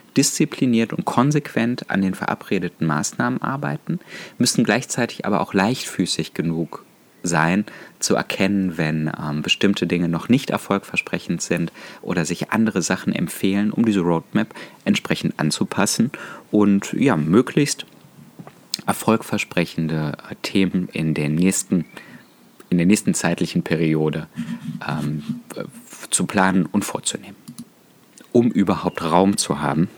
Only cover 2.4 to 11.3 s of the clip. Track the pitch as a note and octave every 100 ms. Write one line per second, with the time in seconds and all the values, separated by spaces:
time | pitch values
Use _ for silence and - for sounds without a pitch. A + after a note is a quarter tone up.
2.4 | - G2 F2 - E2 D2+ - - B2 B2+
3.4 | - C#3 C#3+ D3+ - E3+ - - - -
4.4 | B2 - A2 A2 - - A#2+ - - G#2
5.4 | - G2+ G2+ B2+ - - F2 - D#2 -
6.4 | E2 E2 E2 - - _ _ _ F2+ E2
7.4 | D#2+ F#2+ G#2+ - - - - - - -
8.4 | G2 G2+ F#2+ D#2+ D#2+ D#2 D#2 - D2+ D2+
9.4 | D2+ - G2 G2+ E2+ F2 E2+ E2 - B2+
10.4 | - G#2 - G2 - - - F2+ -